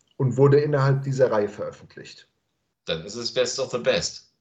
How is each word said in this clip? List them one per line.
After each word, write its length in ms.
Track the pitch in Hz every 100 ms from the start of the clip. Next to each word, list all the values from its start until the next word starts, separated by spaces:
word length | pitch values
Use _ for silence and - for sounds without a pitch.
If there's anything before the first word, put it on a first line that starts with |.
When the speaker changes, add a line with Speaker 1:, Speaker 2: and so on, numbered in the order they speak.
| _ -
Speaker 1:
und 180 | 127 127
wurde 240 | 139 143
innerhalb 420 | 147 143 135 135
dieser 280 | 139 127 120
Reihe 160 | 110 104
veröffentlicht? 800 | - 76 - - - - - _ _ _ _ _ _
Speaker 2:
Dann 200 | - 82 98
ist 80 | 117
es 160 | 113
Best 260 | 127 120 -
of 120 | 127
the 60 | 123
Best. 520 | 131 101 - - - _